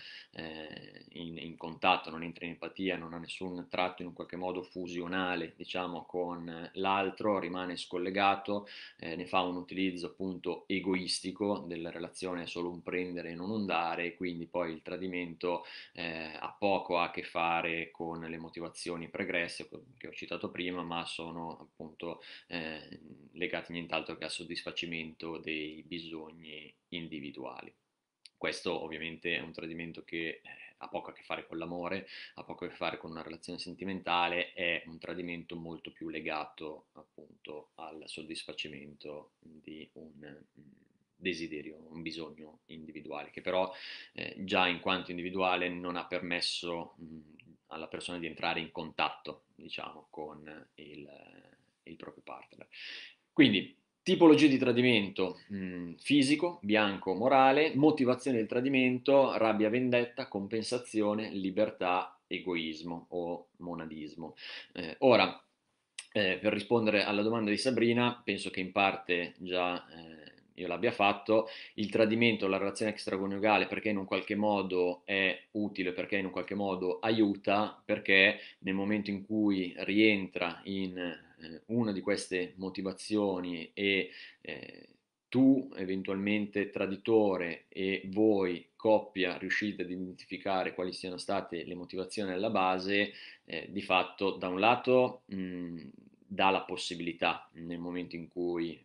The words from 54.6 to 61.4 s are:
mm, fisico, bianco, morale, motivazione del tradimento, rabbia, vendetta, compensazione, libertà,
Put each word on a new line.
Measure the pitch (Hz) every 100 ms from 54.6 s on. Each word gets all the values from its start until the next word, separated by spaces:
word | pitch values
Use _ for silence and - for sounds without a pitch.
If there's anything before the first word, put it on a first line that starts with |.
| 123 120 123 117 98 - 92 - -
mm, | 98 92 90 87 78
fisico, | - 143 135 151 175 170
bianco, | 101 107 104 98 -
morale, | 92 120 135 135 139 156
motivazione | 127 151 151 123 123 - 120
del | 107
tradimento, | 120 131 135 127 127 123 139 127 98
rabbia, | 110 104 107
vendetta, | 120 127 123 120 - 127
compensazione, | 101 98 113 107 123 - 110 104 104 107
libertà, | 92